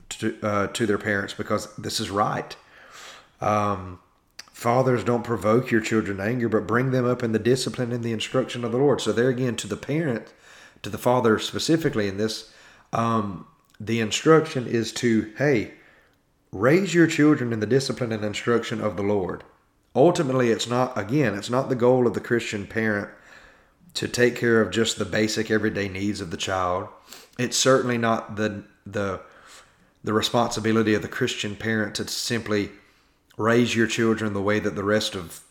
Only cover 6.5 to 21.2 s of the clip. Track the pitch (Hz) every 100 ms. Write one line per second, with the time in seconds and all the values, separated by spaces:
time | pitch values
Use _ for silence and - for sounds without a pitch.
6.5 | 107 104 117 131 127 123 123 117 110 113
7.5 | 131 123 110 117 120 117 110 - 131 117
8.5 | 123 120 120 143 127 110 104 127 123 127
9.5 | 110 95 101 - 151 160 113 - - -
10.5 | - - _ 104 101 123 120 110 107 -
11.5 | 104 - 160 151 107 101 98 110 - -
12.5 | - - - _ 110 117 113 101 85 -
13.5 | _ _ - 107 117 107 - 156 160 156
14.5 | 131 113 117 110 - 120 110 104 - 143
15.5 | 120 95 - _ _ _ _ _ _ _
16.5 | 92 120 175 190 170 160 156 147 143 120
17.5 | 113 107 135 135 113 117 107 104 101 -
18.5 | 117 - 110 107 92 101 104 87 85 -
19.5 | _ _ _ _ 120 165 175 139 127 120
20.5 | 107 117 123 123 107 101 147